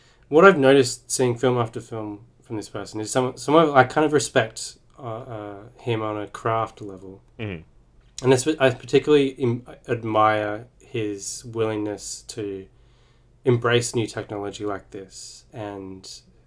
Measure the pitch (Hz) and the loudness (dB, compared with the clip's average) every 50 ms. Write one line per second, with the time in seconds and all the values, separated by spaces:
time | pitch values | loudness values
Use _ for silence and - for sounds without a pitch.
0 | _ _ _ _ _ - 143 151 180 196 180 151 135 131 139 143 127 120 - - | _ _ _ _ _ 2 4 8 8 8 8 8 6 6 8 8 6 4 0 -10
1 | _ - - - 131 123 120 120 - 127 123 123 117 117 - 117 110 - 117 110 | _ -8 -2 0 0 0 0 0 0 0 2 0 -2 -4 -6 -12 -14 -12 -12 -10
2 | 107 107 104 104 117 _ _ _ _ - 123 107 95 - - 107 101 90 - 107 | -10 -10 -12 -14 -16 _ _ _ _ -10 -10 -10 -10 -10 -10 -12 -12 -10 -10 -8
3 | 107 104 - 131 127 127 127 - - - 143 160 170 151 143 135 127 120 - 156 | -6 -4 -2 -2 -2 -2 -4 -6 -2 2 4 4 4 6 6 4 4 4 4 0
4 | 156 151 151 143 - - - 131 113 110 - - - - - _ _ _ _ - | 2 2 2 0 0 2 0 0 0 -2 -4 -12 -14 -14 -16 _ _ _ _ -16
5 | 143 120 110 113 - 131 117 107 104 104 101 98 104 120 123 _ - 127 117 110 | -12 -12 -10 -10 -12 -12 -12 -12 -12 -12 -14 -16 -18 -20 _ _ -6 -4 -4 -2
6 | 110 110 107 104 104 98 - - - 117 113 113 110 104 - - 113 101 95 90 | -2 -4 -4 -6 -8 -10 -10 -6 -4 -2 0 0 -2 -4 -8 -12 -14 -14 -14 -14
7 | 95 95 95 98 _ _ _ - 113 104 95 80 80 _ _ _ _ _ _ _ | -16 -18 -20 -20 _ _ _ -10 -10 -8 -8 -10 -12 _ _ _ _ _ _ _
8 | _ _ _ - - 127 135 123 - 156 156 - 135 131 123 - - - - 139 | _ _ _ -4 2 4 4 4 4 0 0 2 2 2 2 0 -4 2 2 2
9 | 131 151 151 147 139 135 131 - 139 120 120 127 - - - - - - 123 110 | 4 6 4 4 4 2 -2 -2 -2 -2 -2 -2 -6 -12 -20 -14 -8 -6 -6 -6
10 | 113 113 110 107 107 110 107 107 107 104 104 107 120 - _ _ _ - - 120 | -4 -2 2 4 4 4 4 2 -2 -4 -6 -8 -12 -16 _ _ _ -10 -8 -6
11 | 107 104 101 98 98 - - - - 123 107 113 110 110 110 107 104 104 104 95 | -6 -6 -6 -8 -10 -12 -12 -12 -12 -10 -4 -4 -2 -2 -2 -4 -4 -6 -6 -8
12 | - - - - - - - 117 104 101 98 95 95 - _ _ _ _ _ _ | -10 -12 -14 -14 -14 -16 -12 -10 -8 -8 -8 -10 -12 -16 _ _ _ _ _ _
13 | _ _ _ _ _ _ _ _ - 135 120 120 120 120 120 120 117 - - 123 | _ _ _ _ _ _ _ _ 0 0 2 2 2 2 2 2 0 0 -2 -4
14 | 110 101 - 113 101 - 110 101 101 101 95 - 104 104 101 95 - _ - 101 | -4 -4 -6 -8 -10 -8 -8 -8 -8 -8 -8 -8 -8 -6 -8 -8 -10 _ -18 -18
15 | 95 92 - - - - - - _ _ - 131 107 104 101 98 98 95 95 95 | -16 -16 -20 -20 -20 -20 -20 -20 _ _ -16 -14 -12 -12 -12 -12 -14 -14 -16 -18
16 | 95 - - - _ _ _ _ _ | -18 -20 -20 -20 _ _ _ _ _